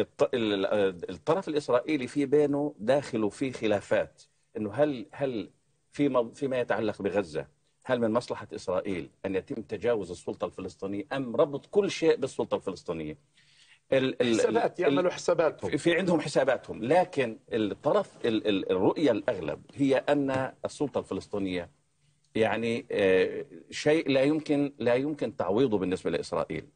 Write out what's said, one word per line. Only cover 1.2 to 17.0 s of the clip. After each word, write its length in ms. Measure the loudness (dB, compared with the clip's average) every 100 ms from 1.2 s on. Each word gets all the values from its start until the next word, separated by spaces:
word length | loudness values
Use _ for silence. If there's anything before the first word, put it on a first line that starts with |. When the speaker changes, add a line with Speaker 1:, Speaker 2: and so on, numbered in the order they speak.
| -2 -2 0
Speaker 1:
الإسرائيلي 580 | -4 0 0 0 -2 -2
في 200 | -2 2
بينه 480 | 4 4 0 -4 -2
داخله 500 | 0 2 0 -2 -2
في 240 | -2 -6
خلافات، 720 | -2 0 0 2 0 0 -8 -20 _ _ -8
إنه 160 | -6
هل، 340 | 0 0 0 -10
هل 380 | -6 -4 -4 -8 _ _ _ _
في 160 | 0 2
مو-، 240 | 2 0
فيما 260 | -4 -4 -2
يتعلق 420 | 0 0 0 -2
بغزة، 440 | 0 0 -2 -6 -10 _ _ _
هل 160 | -2 0
من 100 | 2
مصلحة 380 | 0 -2 -8 -8
إسرائيل 560 | -10 -4 -2 -2 -6 -8 _ -4
أن 80 |
يتم 280 | -4 -4 -10
تجاوز 480 | -8 -4 -2 -2 -4
السلطة 340 | -8 -8 -6
الفلسطينية 600 | -6 -6 -12 -8 -6 -6 -6
أم 240 | -6 -2 0
ربط 300 | 0 -2 0
كل 240 | 0 0
شيء 260 | 2 2 2
بالسلطة 380 | -2 -4 -4
الفلسطينية؟ 640 | -4 -4 -8 -8 -8 -8 -12 _ _ _ _ -20 _ _
ال-، 300 | 2 2 2
ال-، 160 | 2 4
Speaker 2:
حسابات، 380 | 4 2 0 0
Speaker 1:
ال-، 40 |
Speaker 2:
يعملوا 280 | 2 4 2
حساباتهم. 600 | 0 0 2 2 0 -4
Speaker 1:
في، 80 | 0
في 180 | 2 2
عندهم 240 | 2 0
حساباتهم، 640 | 2 2 2 0 -4 -6
لكن 540 | 2 4